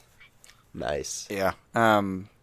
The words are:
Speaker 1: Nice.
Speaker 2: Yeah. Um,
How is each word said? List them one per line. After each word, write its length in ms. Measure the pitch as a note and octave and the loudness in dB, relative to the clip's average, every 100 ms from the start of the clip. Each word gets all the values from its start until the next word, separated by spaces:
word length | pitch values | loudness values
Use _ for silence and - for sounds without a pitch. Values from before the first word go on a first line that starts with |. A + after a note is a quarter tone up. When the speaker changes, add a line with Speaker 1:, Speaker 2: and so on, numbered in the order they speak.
| _ _ - _ _ - _ | _ _ -20 _ _ -20 _
Speaker 1:
Nice. 540 | - B1 D2 - - - | -10 -6 -4 -6 -10 -8
Speaker 2:
Yeah. 220 | G2+ F#2+ - _ | -2 -2 -2 _
Um, 540 | A#2 A2+ G#2+ G2 F#2+ G2 _ | 2 4 4 2 -6 -10 _